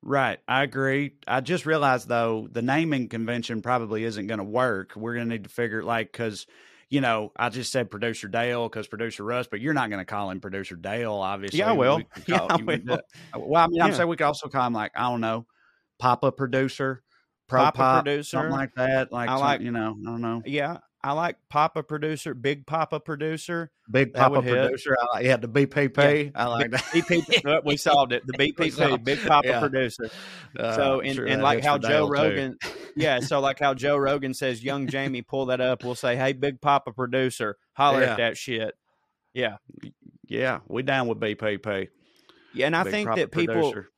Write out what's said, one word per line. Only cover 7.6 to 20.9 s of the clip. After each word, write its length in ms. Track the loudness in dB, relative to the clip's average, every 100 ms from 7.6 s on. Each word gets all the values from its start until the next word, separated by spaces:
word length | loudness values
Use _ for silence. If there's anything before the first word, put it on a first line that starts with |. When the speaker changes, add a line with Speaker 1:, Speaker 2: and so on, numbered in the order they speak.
| -4
Speaker 1:
said 180 | -2 -2
Producer 380 | -4 -4 -4 -4
Dale 400 | -2 0 0 -4
'cause 200 | -6 -10
Producer 360 | -6 -8 -6
Russ, 240 | -4 -4 -4
but 140 | -6
you're 120 | -2
not 160 | 0 -2
gonna 140 | -4
call 280 | -6 -6 -6
him 100 | -8
Producer 340 | -8 -8 -8 -10
Dale, 380 | -6 -4 -4
obviously. 460 | -4 -4 -4 -4 -2
Speaker 2:
Yeah, 100 | 0
I 40 |
will. 240 | 2 4 2
Speaker 1:
We 40 |
could 220 | -2 -14 -2
call 220 | 0 2
Speaker 2:
<laughs> 20 |
Yeah, 60 | 0
I 20 |
Speaker 1:
you, 80 | 0
Speaker 2:
will. 340 | -4 -2 -4 -4 -20 -14 -12
Speaker 1:
well, 260 | 0 4
I 40 | 4
mean, 140 | 4
I'm 100 | 2
Speaker 2:
Yeah. 40 | 4
Speaker 1:
saying 140 | 0
we 80 | 2
could 80 | 0
also 240 | 0 -4
call 180 | 0 0
him, 60 |
like, 180 | 0 -4 -2
I 120 | -2
don't 120 | 0
know, 260 | -2 -2 -6 _ _ _ _ _
Papa 360 | 2 4 2
Producer, 720 | 0 -2 0 0 0 -4 -4 _ _ _ _ _
Pro 140 | 4
Speaker 2:
Papa 160 | 4 6
Speaker 1:
Pop, 260 | 6 6
Speaker 2:
Producer. 260 | 4 -2 -2
Speaker 1:
something 220 | -2 -2
like 240 | -2 -4 -2
that. 380 | 0 2 0
Like, 160 | -2 -2
Speaker 2:
I 60 | 2
Speaker 1:
some, 40 |
Speaker 2:
like 200 | 2 2
Speaker 1:
you 100 | -2
know, 240 | -2 -4 -6 -8
I 40 |
don't 120 | -4
know. 220 | -4 -4 -4
Speaker 2:
Yeah, 340 | -4 -4 -6 _